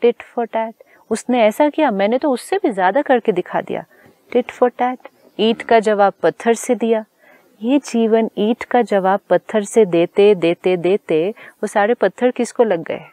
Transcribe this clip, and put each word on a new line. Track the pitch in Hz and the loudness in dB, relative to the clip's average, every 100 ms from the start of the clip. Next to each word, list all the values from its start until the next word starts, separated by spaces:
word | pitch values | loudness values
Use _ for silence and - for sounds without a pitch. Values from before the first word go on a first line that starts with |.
tit | 240 233 | -2 -2
for | - - 226 | -8 -8 -6
tat। | 226 226 - _ _ _ | -6 -6 -10 _ _ _
उसने | 226 - 247 | -8 -2 2
ऐसा | 214 208 302 | 2 2 0
किया, | 302 294 | 2 0
मैंने | 196 202 254 | 0 0 0
तो | 311 | 0
उससे | 247 - 392 | -2 -2 -4
भी | 320 | -2
ज्यादा | 196 185 233 | 0 0 0
करके | 294 247 - | 2 0 2
दिखा | 180 - 170 | -2 -4 -6
दिया, | - - - _ _ _ _ 247 | -6 -10 -10 _ _ _ _ -4
tit | 247 | -4
for | - 247 - | -2 -2 0
tat। | 247 254 - _ _ - | -6 -6 -14 _ _ -4
ईंट | 220 226 | -2 -2
का | - 226 | 2 2
जवाब | 214 208 202 - | 2 2 2 2
पत्थर | 165 - 233 | -2 -2 -2
से | 233 - 240 | -2 -2 -2
दिया। | 233 226 220 _ _ _ _ _ | 0 -2 -4 _ _ _ _ _
ये | 220 277 | -2 0
जीवन | - 233 226 226 220 - | 0 -2 2 2 0 -2
ईंट | 208 240 | -2 -2
का | - 247 | -2 -2
जवाब | 220 202 185 202 - | 0 0 0 -2 0
पत्थर | 175 - 220 | -2 0 -4
से | 202 240 202 | 0 2 2
देते, | 170 175 - 202 190 | 2 0 4 4 4
देते, | 170 170 185 180 | 0 0 -2 0
देते | 170 202 - 160 180 | 0 -2 -2 -2 -2
वो | 226 - _ 208 | -6 -18 _ -4
सारे | 214 208 | 0 0
पत्थर | 247 196 - 247 | 0 -2 0 -2
किसको | - 233 - | -2 -4 0
लग | 226 170 | 0 0
गए? | 156 - - | -4 -10 -12